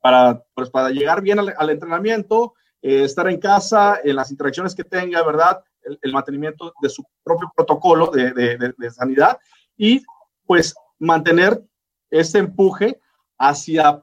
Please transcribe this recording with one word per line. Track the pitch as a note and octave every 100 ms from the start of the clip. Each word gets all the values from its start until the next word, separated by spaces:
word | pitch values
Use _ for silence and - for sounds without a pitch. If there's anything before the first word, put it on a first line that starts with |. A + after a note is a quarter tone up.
| B2+
para, | B2+ B2 A#2+ _ -
pues, | B2
para | C3 C3
llegar | C3+ D3 F3+
bien | G3 G#3
al, | G3 F#3+
al | D#3
entrenamiento, | D3+ E3 E3+ G#3 A3+ G3+ A3 A#3 _ _ _
eh, | C3+ C3+
estar | C#3 D#3 F3+
en | F3
casa, | G3 G3+ G3 G#3+ G3+ G3+
en | D3 C3+
las | C3
interacciones | C#3 C#3 C#3 F#3
que | F#3 -
tenga, | F#3 F3+ E3+
¿verdad? | E3 D3+ E3+ F#3 _ _
El, | - C#3+
el | C#3
mantenimiento | C3+ C#3 C#3 D3+ D#3 E3 _
de | C#3+
su | - - _ -
propio | E3+ -
protocolo | - E3 D3+ F3+ D#3+ E3
de, | C3 B2
de, | B2+ A#2+ A#2+
de, | B2 B2
de | A#2
sanidad | A#2+ B2+ C3+ F3 B3+ _ _ _ _
y, | G#3+ C4+ - _ _ _ -
pues, | F3 D#3+ - _ _
mantener | E3 E3 E3 E3+ F#3+ A3+ _ _ _ _ _
ese | D#3 D#3+ G#3
empuje | F#3+ F#3+ F#3+ F#3+ G#3+ C4+ _ _ _ _
hacia | C3+ C#3+ - D#3+ D3+ D3